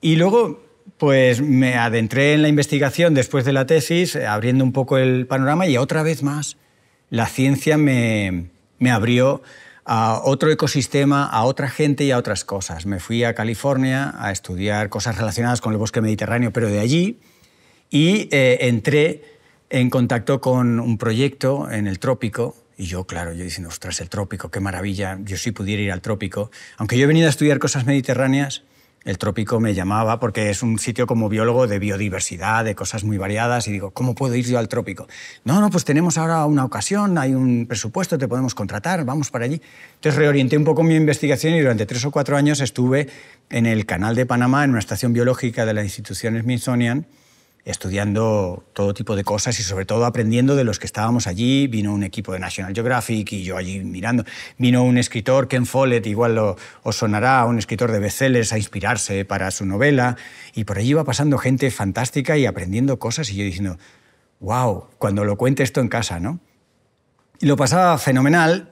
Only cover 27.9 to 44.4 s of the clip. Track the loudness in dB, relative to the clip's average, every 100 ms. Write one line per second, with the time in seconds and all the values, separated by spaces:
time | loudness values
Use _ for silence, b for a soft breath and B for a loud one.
27.9 | 0 0 0 2 0 -2 -6 _ b b
28.9 | b -8 -6 -4 -4 -2 0 0 0 -2
29.9 | 0 0 0 -2 -2 -2 0 -2 -2 -2
30.9 | -2 0 0 0 0 2 2 2 0 -2
31.9 | -2 -4 -4 -6 -6 -2 0 -2 -4 -6
32.9 | -4 -4 -2 -2 -2 -2 -2 -2 -6 -8
33.9 | -4 -4 -2 -2 -2 0 -2 -2 -4 -6
34.9 | -10 -14 B B B 0 4 4 2 2
35.9 | 2 2 0 0 0 2 2 0 -4 -4
36.9 | 0 2 2 2 2 2 2 0 -6 -6
37.9 | -4 -2 -2 -2 -2 -2 -4 -6 -6 -4
38.9 | -2 -2 -4 -4 -4 -4 -4 B B B
39.9 | B 0 4 4 4 4 4 2 4 4
40.9 | 6 4 2 0 0 2 2 2 2 0
41.9 | -2 -2 -2 0 2 2 2 -2 0 2
42.9 | 2 -2 B B B _ 0 2 2 0
43.9 | -2 0 0 0 2